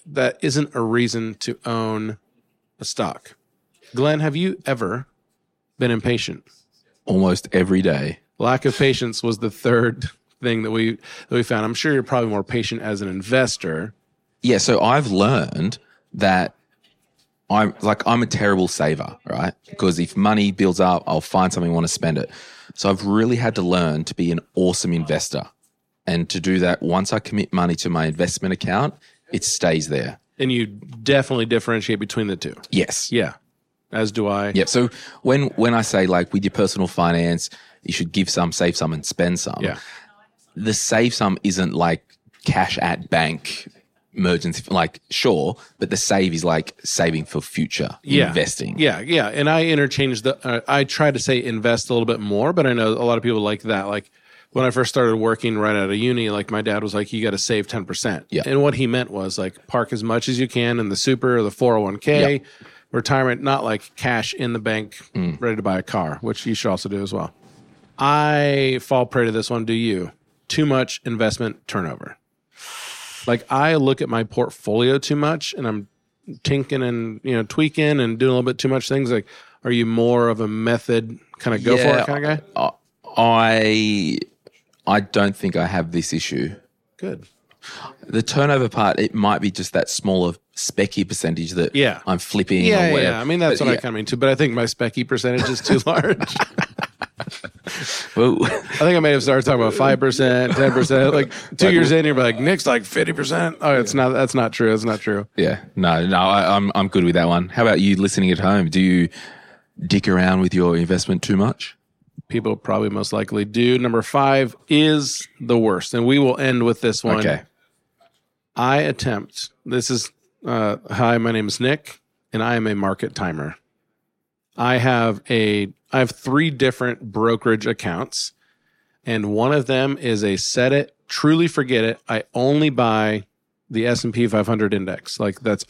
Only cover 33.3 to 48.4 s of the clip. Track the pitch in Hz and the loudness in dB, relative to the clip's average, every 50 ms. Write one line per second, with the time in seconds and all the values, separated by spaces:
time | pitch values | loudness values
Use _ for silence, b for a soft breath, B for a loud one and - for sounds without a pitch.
33.3 | - - _ _ _ _ _ _ _ _ _ _ - 110 110 107 104 117 104 101 | -6 -12 _ _ _ _ _ _ _ _ _ _ -4 -2 -2 -2 -2 -2 -2 0
34.3 | 101 101 101 104 101 95 95 - - 123 123 117 B B B B B B - 127 | 0 -2 -2 0 0 0 0 2 2 2 2 2 B B B B B B 2 2
35.3 | 127 143 143 - - - 113 117 117 113 110 - - 98 92 90 92 87 87 - | 4 4 2 0 0 2 2 4 4 2 2 2 2 2 4 4 2 2 2 0
36.3 | - 101 98 95 - - 101 92 - 98 92 87 - - 87 85 87 85 85 87 | -2 -2 -2 0 0 0 0 0 0 0 -2 -2 0 2 2 2 2 2 2 0
37.3 | 87 82 - B B B B B B B _ - - - 92 82 - 98 95 - | 0 -2 -4 B B B B B B B _ -6 -4 -4 -4 -2 -2 -2 -2 0
38.3 | - 92 87 85 82 - 87 87 85 - 82 80 80 76 73 - - - 90 87 | 0 0 0 -2 0 0 0 0 0 0 -2 -4 -4 -4 -6 -6 -4 -2 0 0
39.3 | 90 87 - - - - - 95 - B B B B B B B _ _ _ _ | 0 -2 -4 -6 -6 -6 -6 -6 -6 B B B B B B B _ _ _ _
40.3 | _ _ _ _ _ 82 101 110 107 - - - 117 110 117 123 117 - 113 98 | _ _ _ _ _ -4 -2 -2 -2 -2 0 0 2 2 2 2 0 0 0 0
41.3 | 95 - - 101 90 92 92 85 - 71 87 85 82 - - _ _ _ _ _ | 0 0 -2 -2 0 0 -2 -2 0 0 0 0 0 -2 -6 _ _ _ _ _
42.3 | _ _ - - - 92 92 - - - - 85 85 85 87 - - 82 80 78 | _ _ -4 0 0 0 0 0 -2 -2 -2 -2 -2 -4 -4 -2 0 0 0 0
43.3 | 82 78 - - - - - - - _ _ _ _ _ _ _ _ - 92 90 | -2 -6 -10 -12 -12 -12 -14 -18 -20 _ _ _ _ _ _ _ _ -2 0 0
44.3 | 87 85 - 87 82 - - - 95 92 82 78 - - _ _ - - - 127 | 0 0 -2 -4 -6 -8 -6 -2 -2 0 0 -2 -4 -12 _ _ -4 0 2 2
45.3 | 107 78 69 80 113 B B B B _ 95 85 101 90 - - 101 98 95 92 | 2 2 0 -2 -4 B B B B _ -6 -4 -4 -4 -2 0 0 2 2 0
46.3 | 82 82 80 87 82 80 78 - - _ - - - - 85 85 80 78 78 - | 0 -2 0 0 0 0 -2 -6 -12 _ -8 -4 -2 0 0 0 0 -2 -6 -6
47.3 | - 78 - - - - 78 73 - - 73 - - - _ 143 139 143 127 87 | -6 -8 -8 -6 -4 -4 -4 -4 -4 -6 -6 -8 -8 -12 _ 0 2 2 2 2
48.3 | 82 87 | 0 0